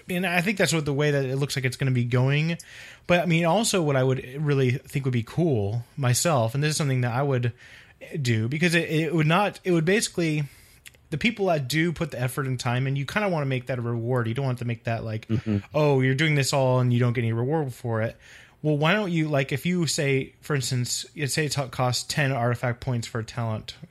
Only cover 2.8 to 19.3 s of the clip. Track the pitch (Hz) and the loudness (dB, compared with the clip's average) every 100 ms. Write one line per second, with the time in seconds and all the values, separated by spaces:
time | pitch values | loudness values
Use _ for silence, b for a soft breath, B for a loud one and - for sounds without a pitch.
2.8 | B B B 175 165 165 170 190 233 196 | B B B 2 4 2 4 2 2 2
3.8 | 151 135 131 131 127 139 151 139 127 131 | 2 2 2 0 -4 -4 0 2 2 0
4.8 | - 147 131 123 110 - 170 120 101 117 | -4 -4 0 -2 -2 0 2 2 0 -2
5.8 | - - 127 120 170 143 113 135 151 147 | -6 -2 2 2 2 2 2 0 -2 0
6.8 | 143 127 120 117 143 123 120 - B B | 0 0 0 0 0 0 0 -4 B B
7.8 | B B - 165 123 110 117 151 175 165 | B B -10 -4 0 2 0 0 2 2
8.8 | 160 156 160 160 151 175 208 190 185 175 | 2 0 0 2 4 4 2 -2 0 2
9.8 | 160 208 - - 165 151 143 B B B | 2 2 0 -2 -2 0 -4 B B B
10.8 | - - - 151 226 220 190 156 127 156 | -20 -20 -10 -2 -2 0 0 0 0 0
11.8 | 170 156 165 120 127 147 131 127 123 123 | 0 -2 -4 -4 -4 -2 -4 -2 -2 0
12.8 | 135 139 135 208 208 165 139 127 127 123 | -2 -4 -4 -2 0 0 -2 -4 -4 -4
13.8 | 117 120 113 127 113 113 135 123 120 113 | -4 -4 -2 -2 -2 -2 -4 -4 -4 -6
14.8 | - 113 110 110 - 110 113 101 - 151 | -4 -4 -4 -6 -2 -2 0 -2 0 0
15.8 | 151 135 131 131 160 147 135 143 131 127 | 4 4 2 2 2 2 2 2 2 2
16.8 | 127 120 123 120 117 113 123 160 139 - | 2 2 2 0 -2 -2 0 -2 -2 -6
17.8 | 120 113 113 - B B B B 151 147 | -4 -2 -2 -6 B B B B 0 2
18.8 | 156 208 202 165 156 | 2 2 2 0 2